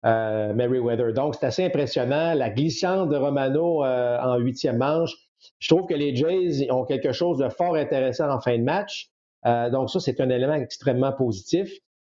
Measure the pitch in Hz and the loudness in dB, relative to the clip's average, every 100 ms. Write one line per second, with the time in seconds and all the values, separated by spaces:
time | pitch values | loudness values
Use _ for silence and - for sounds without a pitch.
0 | 117 113 110 107 107 107 123 131 120 117 | 2 2 0 -2 -2 0 0 0 0 0
1 | 120 110 143 - 135 117 185 170 143 - | 0 0 -2 -2 -4 0 -2 0 -2 -2
2 | 123 143 165 160 120 104 156 - 185 190 | 0 0 0 0 0 0 -2 0 -2 0
3 | 175 147 139 139 131 143 170 160 135 127 | 0 0 0 0 0 0 0 2 0 0
4 | 123 120 127 123 120 127 147 120 135 156 | 0 0 0 2 0 0 -2 2 2 2
5 | 165 - _ _ - _ - 165 180 156 | -2 -6 _ _ -20 _ 2 2 4 -2
6 | 147 123 156 185 180 143 135 127 127 139 | 0 0 0 2 0 0 0 0 0 -2
7 | 143 127 175 147 135 - 175 160 143 139 | -2 0 0 2 0 0 0 0 0 0
8 | 131 123 151 131 120 120 120 175 208 - | 0 0 0 0 0 0 2 0 -4 -10
9 | - _ _ _ - 120 120 131 135 185 | -14 _ _ _ 0 2 2 0 0 -2
10 | 170 127 127 127 131 151 120 - 143 123 | -2 0 0 2 2 0 -4 -4 -2 2
11 | 135 135 123 98 - 170 196 - _ _ | 0 0 -2 -2 -2 -2 -2 -10 _ _
12 | _ | _